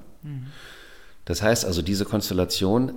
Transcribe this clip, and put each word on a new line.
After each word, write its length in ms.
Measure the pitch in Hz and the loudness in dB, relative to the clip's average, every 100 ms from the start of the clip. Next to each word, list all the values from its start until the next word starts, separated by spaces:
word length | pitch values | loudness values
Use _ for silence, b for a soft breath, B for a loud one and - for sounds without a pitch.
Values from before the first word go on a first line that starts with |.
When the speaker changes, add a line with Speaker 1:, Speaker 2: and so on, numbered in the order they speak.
| - - | -12 -14
Speaker 1:
Mhm. 240 | 151 135 131 B B B B B B B - | -10 -10 -10 B B B B B B B -4
Speaker 2:
Das 160 | 85 | 2
heißt 220 | 107 123 - | 4 4 2
also, 160 | 87 | 0
diese 240 | 82 98 101 | 2 0 2
Konstellation 880 | 104 - 90 90 - 95 117 131 | 0 2 2 2 2 4 4 2